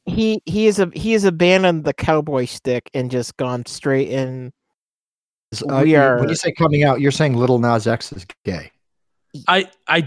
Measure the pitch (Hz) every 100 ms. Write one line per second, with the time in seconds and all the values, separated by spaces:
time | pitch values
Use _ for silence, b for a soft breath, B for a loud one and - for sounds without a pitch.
0 | - - 220 214 - 190 220 202 180 -
1 | 202 220 196 165 175 185 185 165 151 -
2 | - 156 151 135 123 - - 123 - 135
3 | 127 127 120 - 127 123 120 - 147 135
4 | 135 131 131 131 123 - _ _ _ _
5 | _ _ _ _ _ 104 143 139 156 156
6 | 135 123 139 160 175 - 160 147 147 131
7 | 139 135 151 120 123 123 120 117 110 113
8 | - 95 - - - 87 71 _ _ _
9 | _ _ _ 143 123 180 185 _ - 165